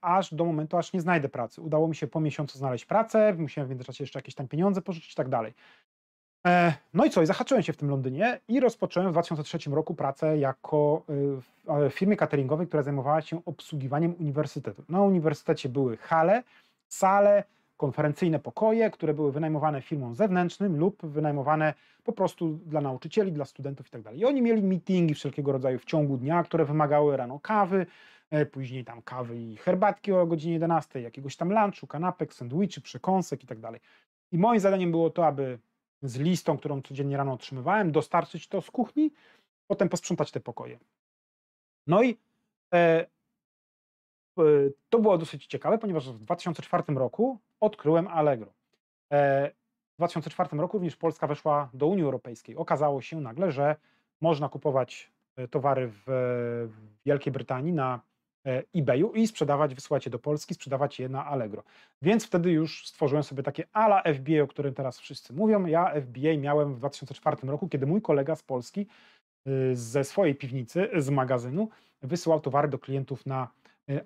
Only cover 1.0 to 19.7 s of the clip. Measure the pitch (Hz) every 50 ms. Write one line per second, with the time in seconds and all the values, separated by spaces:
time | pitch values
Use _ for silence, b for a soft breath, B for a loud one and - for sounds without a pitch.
1 | 160 180 180 165 135 131 - 127 117 113 - - 165 156 156 151 160 165 156 -
2 | 156 - - 160 156 147 - - 147 - - 131 139 135 127 117 - - 185 214
3 | 220 220 - 220 214 214 190 165 160 135 - 156 139 127 135 123 123 - 127 -
4 | 143 127 - 139 - - - - 135 123 - 151 185 202 190 190 - - 175 165
5 | - - - - 139 131 131 120 110 110 - b b b b b b b _ _
6 | _ _ _ _ _ _ _ _ - 180 175 180 175 170 147 - _ _ - 180
7 | 269 330 - 190 160 156 190 - 247 - 277 233 175 - 151 - 147 143 139 135
8 | 127 131 131 151 208 247 240 - _ - 226 277 262 233 - - 190 - - 175
9 | 185 190 156 165 170 - 170 151 147 - - 160 - 147 139 151 156 - 170 -
10 | 139 135 135 - 160 156 156 156 139 135 123 _ - - 156 151 147 147 151 160
11 | - - 147 143 143 143 139 131 120 _ _ _ _ - 151 147 147 135 - -
12 | 190 202 208 202 156 147 - 143 135 127 151 156 180 151 - 151 135 143 143 139
13 | 123 143 151 160 151 - 165 156 - - 131 - - - 160 143 135 127 143 156
14 | 170 165 175 175 170 147 135 147 147 135 - 147 - - 101 - - - 160 190
15 | 202 196 190 175 151 160 147 - - - 160 - - 139 123 143 135 123 113 -
16 | - - 165 160 160 175 208 247 247 b b b b b b b b - - -
17 | 196 190 196 202 202 208 202 202 202 _ _ _ _ _ _ - 156 135 127 -
18 | 151 151 147 - 185 170 156 135 - 123 - - 214 220 226 226 220 208 - -
19 | 175 156 147 147 151 143 135 156 160 156 156 147 151 156